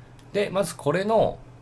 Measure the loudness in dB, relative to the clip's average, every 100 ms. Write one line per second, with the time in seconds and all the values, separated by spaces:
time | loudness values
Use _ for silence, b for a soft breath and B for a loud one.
0 | B B -6 -2 0 0 -2 -2 -2 0
1 | 2 4 2 0 -12 -18